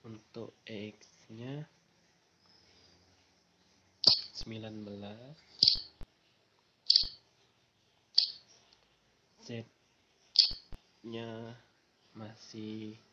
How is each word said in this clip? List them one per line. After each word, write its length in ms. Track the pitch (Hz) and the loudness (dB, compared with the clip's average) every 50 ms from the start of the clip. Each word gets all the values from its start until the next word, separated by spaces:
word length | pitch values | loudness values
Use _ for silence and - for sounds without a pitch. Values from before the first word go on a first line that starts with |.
| - | -12
Untuk 480 | 117 113 110 - - - 117 110 - - - - - | -12 -14 -14 -16 -14 -10 -10 -10 -10 -12 -16 -12 -10
X-nya 960 | 113 101 104 107 104 - - - - - - - 110 113 120 131 139 147 151 - - - _ - - - - - - - - - - _ - - - - - - - - - - - - - - - - - - - - _ _ _ _ - - - - - - - - - - - - - - - | -8 -6 -6 -8 -10 -14 -20 -20 -20 -20 -18 -14 -12 -8 -8 -6 -6 -6 -8 -10 -14 -20 _ -20 -20 -20 -20 -20 -20 -20 -20 -20 -20 _ -20 -20 -20 -20 -20 -20 -20 -20 -20 -20 -20 -20 -20 -20 -20 -20 -20 -20 -20 -20 _ _ _ _ -20 -20 -20 -20 -20 -20 -6 6 6 6 6 6 0 -10 -10
sembilan 480 | - - 113 110 110 110 110 110 107 104 | -10 -8 -8 -8 -8 -8 -8 -8 -8 -10
belas, 480 | 101 101 101 101 101 107 113 123 135 156 - - - - - - - - - - - - - - _ - _ _ - - - - _ - - _ - _ _ _ - - - - - - - - - - - - - _ - - _ _ _ _ _ - - _ _ - - - - - - - - - - - - - - - - - _ _ - _ _ _ _ - - | -10 -10 -10 -10 -12 -12 -14 -16 -18 -18 -20 -20 -20 4 6 6 6 6 4 -2 -8 -12 -14 -14 _ -14 _ _ -20 -20 -20 -20 _ -20 -20 _ -20 _ _ _ 6 6 6 6 4 -6 -12 -20 -20 -20 -20 -20 -20 _ -20 -20 _ _ _ _ _ -20 -20 _ _ 2 2 2 2 -4 -10 -18 -20 -20 -20 -20 -20 -20 -20 -20 -20 -20 _ _ -20 _ _ _ _ -20 -20
Z-nya 2250 | - - 120 117 117 - - _ - _ - - - _ - - - - - - - - - - - - - - - - - - - 117 113 113 117 117 113 113 117 113 120 120 - - - - _ - _ _ - - - | -12 -10 -10 -10 -10 -12 -18 _ -20 _ -20 -20 -20 _ -20 -20 -20 4 6 8 8 8 4 -6 -8 -12 -12 -12 -12 -20 -20 -14 -12 -8 -6 -6 -6 -6 -6 -8 -8 -10 -12 -14 -18 -20 -20 -20 _ -20 _ _ -20 -20 -14
masih 880 | 110 110 107 110 - - - - 110 107 107 107 110 110 107 107 110 - - | -12 -12 -12 -12 -16 -18 -14 -10 -8 -8 -6 -6 -6 -8 -8 -10 -14 -20 -20